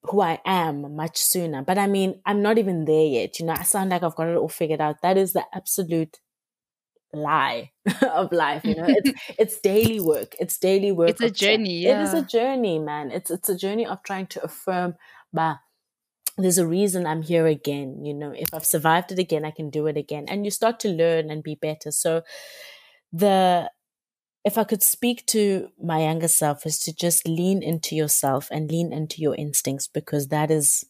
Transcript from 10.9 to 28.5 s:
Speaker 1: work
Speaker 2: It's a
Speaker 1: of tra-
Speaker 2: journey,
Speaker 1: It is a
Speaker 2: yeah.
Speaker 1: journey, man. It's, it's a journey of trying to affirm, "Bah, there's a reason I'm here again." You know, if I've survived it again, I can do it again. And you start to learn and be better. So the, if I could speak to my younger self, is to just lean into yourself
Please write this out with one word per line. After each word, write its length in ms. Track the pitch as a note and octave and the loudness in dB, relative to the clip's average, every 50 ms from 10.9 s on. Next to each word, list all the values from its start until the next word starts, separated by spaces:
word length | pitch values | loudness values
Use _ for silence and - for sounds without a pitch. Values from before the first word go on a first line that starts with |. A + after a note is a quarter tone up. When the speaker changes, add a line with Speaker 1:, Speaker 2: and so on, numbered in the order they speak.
| G3 | 2
Speaker 1:
work 180 | E3+ E3 E3+ | 4 4 2
Speaker 2:
It's 100 | - - | 4 2
a 60 | A#3 | 0
Speaker 1:
of 100 | A#3 F#3+ | -2 0
tra- 120 | - G3 G3+ G#3+ | 2 2 2 2
Speaker 2:
journey, 280 | A3 A3 F#3+ F3 E3+ F3 | 2 0 -2 -2 0 4
Speaker 1:
It 140 | F#3+ C4+ - | 4 4 4
is 120 | D4+ D4 - | 2 0 0
a 40 | E4 | 0
Speaker 2:
yeah. 80 | C#4 | -2
Speaker 1:
journey, 520 | F#3 - A3+ A#3 C4 C4+ C4 A#3+ G3+ E3+ D#3 | 0 0 0 2 2 0 0 0 0 0 0
man. 320 | D#3 D3+ D3 D3+ D3 C3 | -2 -4 -6 -6 -8 -6
It's, 200 | - F3+ F#3 - | -8 -8 -6 -6
it's 180 | E3+ F#3 - - | -6 -4 -2 -4
a 80 | G3 | -4
journey 300 | F3+ - F#3+ G3+ A3+ A#3 | -2 -2 -4 -2 -2 -2
of 160 | G3 F#3+ F#3+ _ | -4 -4 -10 _
trying 240 | - G3 F#3+ F#3+ F#3 | -8 -8 -8 -8 -8
to 160 | - F#3 - | -10 -10 -10
affirm, 500 | E3+ - - - - F#3 F3+ F3+ F3+ E3+ _ _ - - - _ _ - | -10 -12 -8 -6 -4 -2 -2 -2 -2 -4 _ _ -20 -20 -20 _ _ -2
"Bah, 240 | F3 D#3+ D#3+ D3+ - _ _ _ _ _ _ _ _ _ _ _ _ _ - - | -2 0 0 -2 -6 _ _ _ _ _ _ _ _ _ _ _ _ _ -10 -4
there's 220 | - F#3+ F#3 F3 F#3+ | 0 2 2 4 4
a 80 | F3 | 2
reason 400 | E3 E3 F#3 G3+ G3+ F3+ F#3 F3 | 2 2 2 2 0 0 -2 -2
I'm 160 | D#3 D#3 D#3+ D#3+ | -2 -2 -4 -2
here 240 | D#3 F3 E3 D#3+ | 2 2 4 4
again." 580 | D#3+ D#3 C#3+ _ - C#3+ C#3+ C#3+ C3 C3+ - D3 | 4 2 2 _ -4 -4 -4 -6 -8 -10 -10 -10
You 100 | D3 D3 | -8 -8
know, 160 | C#3+ D3+ D3 | -8 -8 -10
if 220 | - - D3+ - - | -10 -6 -6 -6 -6
I've 120 | D#3+ - | -4 -2
survived 440 | - - E3 D3 D#3+ D#3+ F3 F3+ - F#3+ | 0 0 2 4 4 4 4 2 0 -2
it 60 | F3+ | -2
again, 260 | F#3 F3 E3 D3+ D3+ | 0 0 0 -2 -2
I 60 | D#3 D#3 | -4 -8
can 180 | - D#3 D3 | -8 -10 -6
do 160 | C#3+ D#3 D3+ | -4 -2 -2
it 100 | D#3 D3 | 0 -2
again. 300 | D3+ C#3+ - D#3 D3 D3 D3 | -4 -6 -6 -8 -8 -6 -6
And 160 | - G3+ G3+ | -6 -4 -4
you 60 | G#3 | -4
start 300 | G3 - - A3+ A#3+ A#3 | -4 0 0 0 0 0
to 80 | - A3 | -2 -2
learn 420 | F3+ D#3+ E3 E3+ E3 D#3+ D#3+ D#3 | 2 2 2 2 4 2 0 -2
and 120 | D3+ D#3 D3+ | -6 -8 -8
be 120 | D#3+ D3+ | -8 -8
better. 360 | - - D#3 D3+ D#3 - D3+ D3 | -6 -4 -6 -6 -6 -8 -6 -6
So 300 | - - E3+ E3 E3 E3 - - - - - - - - - - - - - _ _ _ _ - | -2 0 0 0 0 -2 -6 -20 -20 -18 -20 -20 -20 -20 -20 -20 -20 -20 -20 _ _ _ _ -2
the, 580 | E3 G3+ G3+ G3 F#3+ F#3+ F#3 F3+ F3 D#3 - _ _ _ _ _ _ _ _ _ _ _ _ _ _ _ | 2 4 4 6 6 6 6 4 4 0 -2 _ _ _ _ _ _ _ _ _ _ _ _ _ _ _
if 140 | G#3 G3+ A3+ | -2 0 0
I 60 | G#3+ | 0
could 180 | G#3 A#3 F#3+ - | 0 0 0 2
speak 420 | - - - - A#3+ B3 A#3+ - | 0 0 0 0 -2 -2 -2 -4
to 420 | - - A3 G#3 G3+ G3 F#3+ - - _ _ | -2 0 2 2 2 2 0 -4 -8 _ _
my 220 | - E3+ E3 D#3 D#3+ | -6 -2 0 2 2
younger 240 | D#3 D#3+ E3 D#3+ E3 | 2 0 0 0 2
self, 380 | - - D#3+ D3+ D3 D3 - | 2 2 2 0 -2 -2 -4
is 120 | D#3 D#3 - | -6 -6 -4
to 120 | - - D#3+ | -4 -6 -6
just 360 | - - F3 D#3+ - - E3+ | -2 -2 0 0 0 0 0
lean 340 | E3 D#3+ F3 F#3 G3 G3 - | -2 0 2 2 2 0 0
into 320 | C#3 E3 D#3+ - - D#3+ | -2 -4 -2 -4 -4 -2
yourself 540 | D#3 D#3 D3 - - - C#3 C3+ C3+ C#3 - | -2 0 2 0 0 2 2 0 0 -2 -4